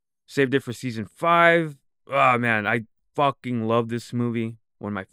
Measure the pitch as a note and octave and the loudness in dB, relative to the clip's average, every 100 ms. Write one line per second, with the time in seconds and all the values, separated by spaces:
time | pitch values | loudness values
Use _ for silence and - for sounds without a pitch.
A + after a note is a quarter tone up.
0 | _ _ _ - C3+ C3+ B2+ A2+ C3 A2+ | _ _ _ -2 0 0 -4 -8 -8 -8
1 | G2 - E3 E3+ E3+ E3+ D#3+ C#3 _ _ | -10 -4 0 4 6 4 0 -8 _ _
2 | - C3+ C3 A#2+ A#2+ A2 G#2 A#2+ G#2+ _ | -4 2 4 4 2 0 0 -2 -4 _
3 | _ - C#3 - B2 A#2+ A2 A#2 A#2 A#2 | _ -2 -2 -2 -6 -4 0 0 0 -6
4 | - B2 A#2+ A#2 A2+ A2+ _ _ G#2 G2+ | -6 -4 -2 -4 -6 -10 _ _ -8 -8
5 | F#2+ | -10